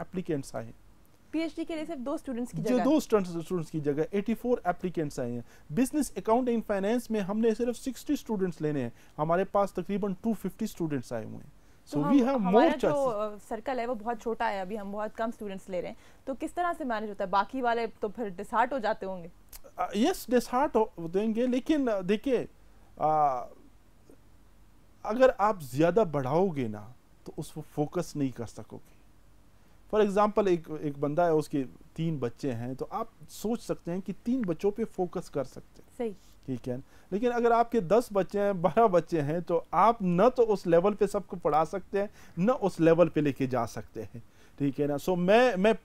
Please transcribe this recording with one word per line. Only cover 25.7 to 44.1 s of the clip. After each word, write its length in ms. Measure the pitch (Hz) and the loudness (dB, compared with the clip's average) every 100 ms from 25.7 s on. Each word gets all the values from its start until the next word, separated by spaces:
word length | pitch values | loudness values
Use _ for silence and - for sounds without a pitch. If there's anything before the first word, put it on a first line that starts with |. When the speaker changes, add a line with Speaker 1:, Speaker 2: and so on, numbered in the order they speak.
| 127 170 180 | 2 4 4
Speaker 1:
बढ़ाओगे 640 | 196 143 127 156 196 143 117 | 2 0 0 2 2 0 -4
ना, 260 | 104 107 - _ - - | -6 -12 -20 _ -20 -16
तो 80 | - | -12
उसको 220 | 160 160 | -12 -12
फोकस 520 | 143 - 147 180 165 147 | -10 -4 -2 -2 -6 -4
नहीं 160 | 139 | -4
कर 140 | 120 113 | -4 -12
सकोगे। 480 | - 104 113 - - - - - - - - - - - | -12 -16 -18 -20 -20 -20 -20 -20 -20 -20 -20 -20 -20 -4
For 200 | 214 208 | 2 2
example, 380 | 196 208 214 202 | 4 2 4 2
एक, 200 | 175 156 156 | 2 -2 -6
एक 180 | 151 143 | -6 -2
बंदा 240 | 143 151 | -2 2
है, 100 | 175 | 4
उसके 300 | 156 151 143 131 - - - | 4 2 -2 -4 -8 -16 -4
तीन 220 | 165 151 | -4 -2
बच्चे 340 | 120 - 143 | -4 -4 -6
हैं, 220 | 113 123 | -4 -6
तो 140 | 127 151 | -8 -8
आप 180 | 196 226 - - | -8 -8 -12 -20
सोच 320 | - 208 233 | -8 -4 -4
सकते 300 | - 160 - | -4 -8 -6
हैं 100 | 180 | -6
कि 120 | 196 | -6
तीन 320 | 185 - 262 | -8 -2 -2
बच्चों 260 | 202 156 202 | -2 0 -2
पे 140 | 202 | -2
फोकस 440 | 220 - 180 180 165 | -6 -4 -4 -4 -8
कर 160 | 143 | -6
सकते 380 | 131 - - - | -8 -10 -20 -20
हैं। 140 | - - | -18 -8
Speaker 2:
सही। 140 | 233 190 - - - | -8 -8 -20 -18 -8
Speaker 1:
ठीक 220 | 127 131 | -8 -6
है, 140 | 123 - - - | -8 -10 -20 -6
लेकिन 180 | 196 240 | 0 0
अगर 220 | 240 233 | 2 4
आपके 280 | 233 233 233 | 4 4 2
दस 280 | 165 214 - | 4 2 4
बच्चे 280 | 196 180 202 | 0 0 0
हैं, 220 | 202 196 | 0 2
बारह 240 | 170 185 233 | 2 4 6
बच्चे 340 | 175 160 165 | 4 2 0
हैं, 220 | 143 170 | 0 -2
तो 240 | 170 170 - | 0 -2 0
आप 240 | 165 208 233 | 4 4 4
न 260 | 180 175 233 | 2 6 4
तो 140 | 254 | 6
उस 240 | 226 196 180 | 2 2 4
लेवल 280 | 170 190 | 4 4
पे 120 | 214 196 | 2 0
सबको 300 | 202 - 180 | -2 -6 -4
पढ़ा 280 | 165 147 | 0 2
सकते 360 | 160 196 - 196 | 2 -4 -4 -4
हैं, 100 | 202 - - - | -4 -8 -12 0
न 120 | 202 | 2
उस 300 | 262 202 - | 2 0 4
लेवल 280 | 165 165 170 | 6 8 6
पे 120 | - | 6
लेके 260 | 151 131 135 | 0 0 0
जा 200 | 127 117 | 0 -2
सकते 360 | - - 113 | -6 -12 -12
हैं। 200 | 104 | -12